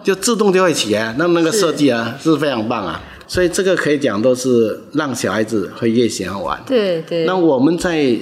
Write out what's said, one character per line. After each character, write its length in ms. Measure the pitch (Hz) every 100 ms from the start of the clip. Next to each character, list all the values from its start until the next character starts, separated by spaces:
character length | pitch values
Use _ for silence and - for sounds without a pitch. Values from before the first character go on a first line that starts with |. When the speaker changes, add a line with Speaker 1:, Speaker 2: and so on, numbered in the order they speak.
Speaker 1:
就 120 | - 190
自 200 | - 226
动 160 | 208
就 120 | 185
会 100 | 185
起 220 | 147 110 104
来， 180 | 113 117
那， 80 | 175
那 160 | 170
个 80 | 160
设 200 | 220 180
计 200 | 147 143
啊， 260 | 117 113 -
Speaker 2:
是。 120 | 160
Speaker 1:
是 60 | 151
非 100 | 151
常 180 | 123 110
棒 160 | 120
啊。 160 | 92 82 - - -
所 140 | 185
以 60 | 180
这 120 | 170
个 140 | 190 175
可 160 | -
以 80 | 147
讲 220 | 135 101
都 120 | 120
是 480 | 127 131 120 110 92 -
让 200 | 143 151
小 200 | 120 110
孩 100 | 101
子 260 | 107 110 85 -
会 140 | 117
越 180 | 113 117
喜 180 | - 92
欢 160 | 98
玩。 160 | 80 - -
Speaker 2:
对， 360 | 262 202 170
对。 240 | 160 170 160
Speaker 1:
那 100 | 185
我 240 | 165 135
们 180 | 139 170
在 380 | 180 165 143 110